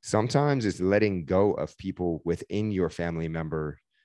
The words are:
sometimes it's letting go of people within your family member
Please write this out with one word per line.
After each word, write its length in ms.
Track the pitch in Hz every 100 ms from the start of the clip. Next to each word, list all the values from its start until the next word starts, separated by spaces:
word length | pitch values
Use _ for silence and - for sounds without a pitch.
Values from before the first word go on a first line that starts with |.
sometimes 640 | - 110 120 139 143 135
it's 160 | 104 87
letting 440 | 92 104 104 92
go 280 | 73 95 101
of 220 | - 76 -
people 440 | 92 90 87 78
within 460 | 85 82 - 98 107
your 200 | 92 82
family 380 | - 85 82 80
member 520 | 82 80 78 76 - _ _